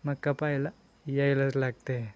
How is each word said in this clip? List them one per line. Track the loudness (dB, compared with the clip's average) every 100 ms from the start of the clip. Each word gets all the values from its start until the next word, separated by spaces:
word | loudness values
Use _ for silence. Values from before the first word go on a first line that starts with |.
मक्का | -4 -2 -2
पाहायला | 0 -2 -2 -4 -8 _ _ -4
यायलाच | 2 4 4 2 2
लागतंय. | -2 -4 -6 -6 -6